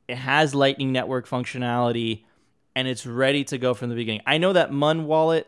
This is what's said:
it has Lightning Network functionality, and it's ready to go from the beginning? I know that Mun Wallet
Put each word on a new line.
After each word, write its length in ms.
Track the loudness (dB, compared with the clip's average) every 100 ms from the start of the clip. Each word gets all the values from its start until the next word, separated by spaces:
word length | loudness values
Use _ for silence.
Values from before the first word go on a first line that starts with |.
| -12
it 80 | -8
has 400 | 0 2 2 4
Lightning 360 | 2 2 -2
Network 360 | -2 -2 -4 -4
functionality, 960 | -6 -6 -6 -2 0 0 0 -2 -4 _ _ _ _ _ -6
and 120 | -4
it's 180 | -4 -6
ready 380 | 0 2 2 -2
to 140 | -2
go 160 | -2 -2
from 140 | -4
the 60 | -4
beginning? 260 | -4 -4 0
I 140 | 2
know 140 | 4
that 200 | 4 2
Mun 320 | 2 0 0 0
Wallet 420 | 2 2 2